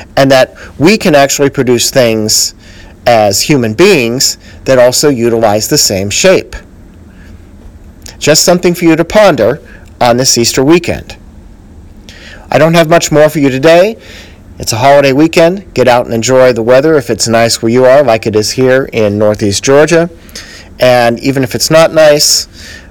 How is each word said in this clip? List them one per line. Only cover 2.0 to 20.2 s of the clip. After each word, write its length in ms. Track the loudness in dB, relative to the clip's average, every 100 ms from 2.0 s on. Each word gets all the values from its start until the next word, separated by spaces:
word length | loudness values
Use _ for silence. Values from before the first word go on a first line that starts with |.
| 0 0 -2 -4 -6 -10 -20 -20 -20 -8 -2
as 340 | 2 2 0
human 360 | -2 -2 -2 0
beings 640 | 2 2 -2 -4 -6 -6 -14 -10 -2
that 140 | 2
also 300 | 2 2 -2
utilize 580 | 0 -2 0 0 -2 -2
the 100 | -2
same 320 | -2 -2 -6
shape. 460 | -2 0 0 -2 -12 -18 -20 -20 -20 -20 -20 -20 -20 -20 -20 -20 -20 -20 -20 -20 -8
Just 260 | -2 0
something 300 | 0 0 0
for 120 | -2 0
you 100 | 0
to 100 | 0
ponder 560 | 2 2 2 0 -2 -8 -20 -18 -4
on 160 | -2 0
this 220 | -2 -2
Easter 240 | -2 -2
weekend. 520 | 0 0 -2 -10 -12 -20 -20 -20 -20 -20 -20 -20 -20 -20 -20 -20 -20 -18 -4
I 80 | 0
don't 160 | 2
have 160 | 2 2
much 220 | 0 0
more 180 | 2 2
for 80 | 2
you 140 | -2
today. 500 | 0 2 4 2 -2 -14 -20 -20 -20 -20 -14
It's 160 | -8
a 40 | -2
holiday 360 | 2 4 2
weekend. 580 | 2 0 2 0 0 -6 -2
Get 120 | 0
out 180 | 0 -2
and 100 | -4
enjoy 380 | 0 2 2
the 100 | 2
weather 320 | 2 2 2 0
if 160 | -2
it's 160 | -4 -2
nice 340 | 0 0 -2
where 100 | -2
you 140 | 2 4
are, 160 | 4
like 240 | 2 0 0
it 100 | -2
is 180 | -2
here 360 | -2 0 0 -2
in 280 | -2 -2 0
Northeast 440 | 0 0 -2 -4
Georgia. 460 | 0 2 2 0 -2 -8